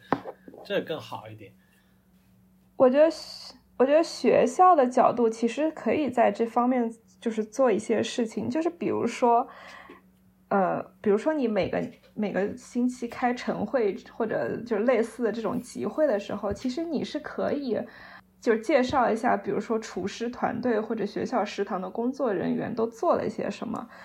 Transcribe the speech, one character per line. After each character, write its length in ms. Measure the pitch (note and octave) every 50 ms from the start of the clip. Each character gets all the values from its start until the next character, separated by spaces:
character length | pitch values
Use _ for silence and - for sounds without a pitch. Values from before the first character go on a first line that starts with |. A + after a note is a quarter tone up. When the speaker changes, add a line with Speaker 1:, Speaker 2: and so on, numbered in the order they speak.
| - - - - - - - _ - - - - -
Speaker 1:
这 180 | - G3+ -
更 160 | - - D#3+
好 300 | C3+ A#2+ - B2+ A2 A2
一 80 | A2 A2
点。 160 | G#2+ G2+ F#2+ - _ _ _ _ _ _ _ _ _ _ _ _ _ _ _ _ _ _ _ _ _ _ _ _
Speaker 2:
我 100 | - C4+
觉 120 | B3+ B3+ C#4+
得， 100 | D#4 E4 D#4+ - - - - - - - - - _ _ _
我 60 | - B3
觉 80 | C4+
得 120 | C#4+ D#4+ E4+
学 420 | - - - - B3+ - - -
校 300 | B3+ B3 - F#4 F#4 F4+
的 100 | D4+ B3+
角 260 | B3 B3 B3 - -
度 160 | A3+ A#3 A#3
其 200 | A3+ A3+ - B3
实 240 | A3+ - C4+ D4+ D#4+
可 200 | D#4 - - A3+
以 200 | - C#4+ D4+ B3
在 200 | - A#3+ A3+ G#3
这 140 | G3+ - A3+
方 240 | A3+ - B3 A#3+ B3
面 220 | C4 B3+ A#3 A3+ A#3 - _ _ _ -
就 120 | - A#3
是 120 | G#3+ A3 G#3+
做 280 | - - - C4+ B3
一 80 | G3+ G#3
些 240 | - - A3 G#3+ A3+
事 200 | G#3+ - - A#3+
情， 240 | A3 - A3 -
就 140 | A#3+ B3 D#4+
是 80 | E4 E4+
比 160 | E4 - -
如 220 | - - G#3 A3
说， 400 | A#3+ A#3 - B3+ A#3+ A#3 A#3 B3 - - - - - - - - - - - _ _ _ _ _ _ _ _ _ -
呃， 300 | - G3 F#3 E3+ E3 - - - _ _
比 80 | - G#3+
如 80 | G3
说 160 | A3 A3 D4+ D#4+
你 140 | D4+ B3+
每 220 | A3 G#3+ G3 E3 -
个， 140 | - - - - - - _ _ -
每 180 | - G#3+ G3
个 240 | - F#3 G3 G#3 -
星 320 | - - - - B3 A#3+
期 200 | B3 B3 - A#3+
开 260 | A#3 - - B3+ A#3+ B3
晨 320 | B3 - - F3 E3+ G3
会 300 | A3 - C4 A3 G3 F3+ - - -
或 160 | - - A#3
者 340 | G#3+ - - - - - - -
就 140 | - A3+
是 60 | G3 A3
类 180 | B3+ B3+ -
似 220 | A#3 - - - A#3+
的 80 | G#3
这 100 | G#3+ A#3
种 180 | A3 F#3 D#3+ F3
集 280 | - - - - F#3
会 180 | G#3 - D4+ D#4
的 140 | C#4+ G#3+ G3+
时 160 | G3+ - -
候， 180 | G3+ - G3+ G3+
其 160 | - - B3+
实 140 | B3 E4 E4
你 200 | E4+ D#4 G3+ F#3+
是 160 | - - D4
可 320 | D4 - - - F#3+ -
以 280 | - D4 C#4+ B3 G#3 - - - - - - - - - - _ _ _
就 140 | - B3 A3
是 60 | A3
介 240 | A3 - D#4+ B3+ B3+
绍 260 | B3+ D4+ C4+ A#3 -
一 60 | A3
下， 200 | - - A#3+ G3+
比 140 | G#3 - G3+
如 100 | - -
说 200 | G#3+ - A3+ A3
厨 280 | A3 - - F#3+ -
师 220 | G3+ - - A#3 A#3+
团 320 | A#3+ - G#3+ - - -
队 180 | B3 B3+ A3+ G#3
或 140 | A3 - A#3
者 100 | A3 -
学 220 | G#3 - - -
校 180 | G#3+ C4 A3+ G3
食 220 | G#3+ - - G3+
堂 160 | - G#3+ F3+
的 80 | F#3+ -
工 220 | - A#3 A#3 B3
作 200 | C4+ - C#4+ A#3
人 220 | G3+ E3 - - E3
员 220 | D#3 D3+ - -
都 100 | - A3
做 300 | A#3 - - - E4+ C4+
了 120 | - -
些 220 | - - - - -
什 180 | G#3 - -
么。 220 | - - - - - - -